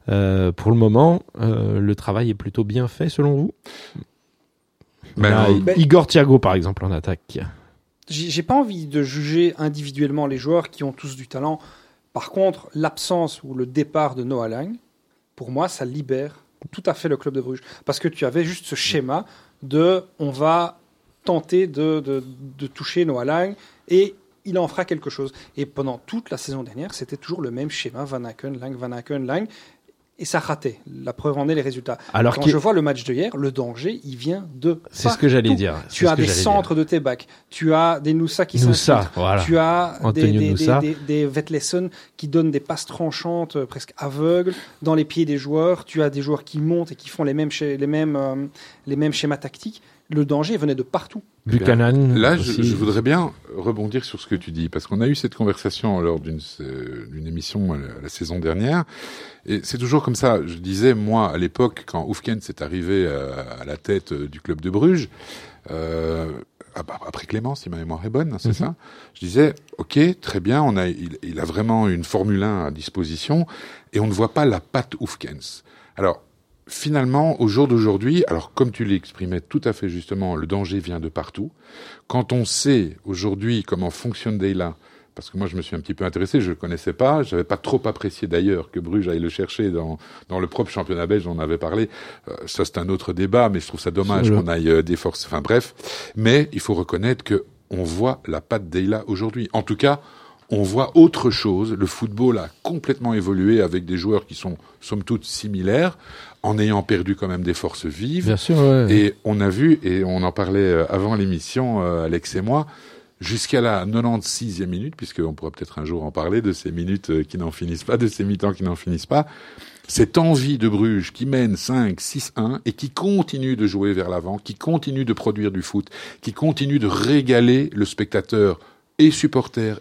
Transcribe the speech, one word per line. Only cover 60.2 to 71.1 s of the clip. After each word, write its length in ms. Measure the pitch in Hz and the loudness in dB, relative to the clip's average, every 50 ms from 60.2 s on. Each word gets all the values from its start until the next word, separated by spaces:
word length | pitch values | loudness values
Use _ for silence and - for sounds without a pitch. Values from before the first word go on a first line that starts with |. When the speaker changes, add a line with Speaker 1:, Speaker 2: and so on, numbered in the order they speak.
| 139 127 113 92 76 | 4 4 4 2 0
Speaker 2:
Je 120 | 85 85 85 | -4 -8 -8
disais, 360 | 87 92 95 98 117 131 123 | -6 -4 0 4 6 6 6
moi, 360 | 107 107 104 110 113 107 90 76 | 4 2 2 2 2 2 2 0
à 60 | 87 | 0
l'époque, 440 | 90 87 - - 127 113 - - - | -2 0 2 2 0 0 0 -4 -12
quand 180 | - - 85 - | -8 -6 -6 -4
Hoefkens 440 | - - - - 117 113 107 - - | -4 -6 -6 -4 -4 -6 -4 -6 -10
est 140 | 76 - 73 | -12 -10 -8
arrivé, 420 | 73 85 92 85 87 98 98 92 | -6 -6 -4 -2 0 2 2 2
euh, 260 | 82 71 69 69 67 65 67 65 - - - | 2 0 -2 -4 -6 -8 -10 -10 -12 -14 -12
à 40 | - | -10
la 120 | 71 73 | -10 -10
tête, 360 | 76 - - 101 95 - - - | -8 -4 -2 -2 -2 -2 -4 -6
euh, 160 | 71 73 71 | -6 -6 -8
du 120 | 71 76 | -10 -10
club 200 | - - 82 78 | -8 -6 -6 -4
de 100 | 80 92 | -4 -2
Bruges, 380 | 92 104 139 175 190 165 120 - - - - - - - - - - - _ - - | 0 4 4 4 4 4 0 -4 -10 -16 -20 -18 -18 -18 -20 -20 -20 -20 _ -10 -8
euh, 580 | 80 80 80 82 82 80 80 82 82 80 80 73 - - - _ - - - - | -6 -6 -4 -4 -2 -2 -2 -2 -4 -4 -6 -8 -10 -14 -18 _ -20 -20 -16 -14
ap-, 140 | - 80 - | -14 -12 -12
ap-, 120 | - - - | -14 -14 -14
après 200 | - - - - | -14 -14 -14 -10
Clément, 300 | - - 110 113 131 139 | -6 -6 -4 -4 -4 -6
si 120 | - - 92 | -8 -10 -10
ma 80 | 85 82 | -10 -10
mémoire 260 | 80 80 82 82 87 | -8 -8 -8 -8 -6
est 40 | 113 | -4
bonne, 220 | 110 135 165 160 131 | -2 -2 -2 -2 -4
hein, 60 | 78 | -2
c'est 100 | - 117 | -2 0
Speaker 1:
Mhm. 40 | 110 | 0
Speaker 2:
ça, 200 | - 175 165 170 - - - - - - - _ | 0 -2 -4 -4 -8 -14 -20 -20 -20 -20 -20 _
je 60 | - | -10
disais, 340 | 90 87 92 127 151 156 - - - _ - - | -10 0 4 6 6 6 4 -2 -10 _ -14 -12
ok, 200 | - - - 143 151 175 180 - | -12 0 4 4 4 4 4 0
très 180 | - - - 95 | -6 -6 -4 -2
bien, 220 | 85 104 123 147 151 | 0 2 2 2 2
on 140 | 131 104 | 2 2
a, 100 | 95 92 | 2 0
il, 320 | 90 85 - 87 85 | -2 -2 -4 -8 -10